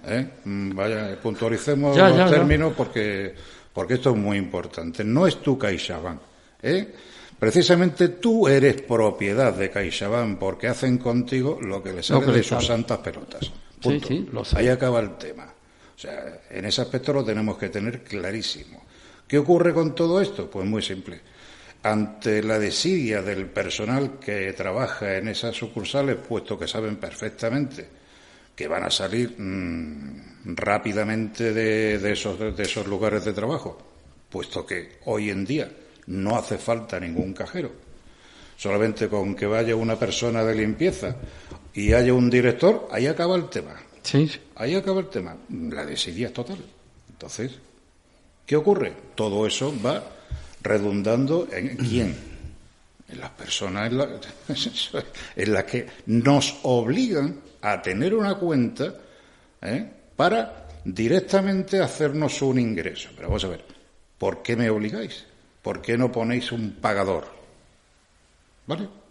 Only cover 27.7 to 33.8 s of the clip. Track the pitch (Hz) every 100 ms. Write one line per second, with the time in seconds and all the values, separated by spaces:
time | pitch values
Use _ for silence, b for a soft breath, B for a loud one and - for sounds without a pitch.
27.7 | - - b b b b b b - -
28.7 | 90 90 - 95 110 120 113 98 95 87
29.7 | 82 78 73 71 - - - 98 85 107
30.7 | 104 113 101 107 110 110 110 117 110 110
31.7 | 110 107 104 101 101 110 92 107 101 98
32.7 | - 101 98 107 104 95 101 110 165 95
33.7 | -